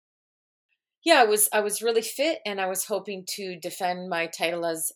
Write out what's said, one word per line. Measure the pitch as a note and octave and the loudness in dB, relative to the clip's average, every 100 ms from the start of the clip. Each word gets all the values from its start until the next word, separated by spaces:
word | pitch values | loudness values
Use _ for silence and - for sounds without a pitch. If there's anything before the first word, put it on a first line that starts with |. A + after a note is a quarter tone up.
| _ _ _ _ _ _ _ _ _ _ E4 | _ _ _ _ _ _ _ _ _ _ 6
yeah, | D4+ | 8
I | A3 | 8
was, | G#3 - | 6 2
I | G#3+ | 2
was | G#3 G3+ | 0 -2
really | A3 A#3 | 0 0
fit, | - - D4+ D#4 G#3 | -2 0 0 0 -4
and | G3 | -4
I | F#3+ | -2
was | F#3 - | -2 -2
hoping | G3 F#3+ F#3+ F#3 - | -4 -4 -10 -8 -8
to | F#3+ F3 | -8 -8
defend | F3 - F3+ F3+ F#3 | -10 -4 -4 -4 -4
my | E3+ E3 | -4 -4
title | - E3+ F3 E3+ | -2 -2 0 -2
as, | D#3+ D#3+ | -2 -6